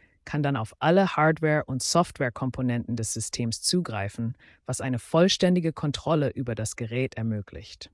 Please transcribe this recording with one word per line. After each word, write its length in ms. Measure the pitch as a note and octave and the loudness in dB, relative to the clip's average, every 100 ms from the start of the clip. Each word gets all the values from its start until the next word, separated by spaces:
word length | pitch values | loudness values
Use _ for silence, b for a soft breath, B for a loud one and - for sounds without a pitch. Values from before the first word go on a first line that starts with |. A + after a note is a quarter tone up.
| b b - | b b -6
kann 160 | D3+ | -2
dann 160 | C#3+ C#3 | 0 0
auf 160 | A2 - | -4 0
alle 360 | D3+ F#3 F#3 - | 4 4 4 4
Hardware- 480 | D#3 D#3+ D#3 D3+ | 4 4 2 0
und 180 | - C3 | 0 -4
Softwarekomponenten 1120 | - E3+ F3+ - B2+ - C3 - B2+ A#2+ - | 0 2 2 0 -2 -2 -4 -2 0 -2 -2
des 200 | A#2 A2 | -4 -4
Systems 480 | A2+ - - A#2 - | -6 -6 -4 -4 -2
zugreifen, 760 | - F3+ E3+ G#2+ G2+ - A#2 - b b - | 0 0 -2 -4 -4 -4 -6 -6 b b -8
was 160 | C3 | -4
eine 160 | C3+ B2 | -2 -4
vollständige 720 | - D#3+ F#3+ - F3+ F3+ D#3+ | 0 4 4 4 4 4 0
Kontrolle 560 | - D3+ - D3 D#3+ C#3 | 0 -2 -2 0 2 2
über 260 | A#2+ A#2+ | -2 -4
das 220 | A2 A2 - | -4 -6 -6
Gerät 380 | A2+ B2 C3 | -4 -2 -2
ermöglicht. 760 | - A2+ G#2+ - F#2 - - - | -2 -4 -4 -6 -14 -16 -18 -20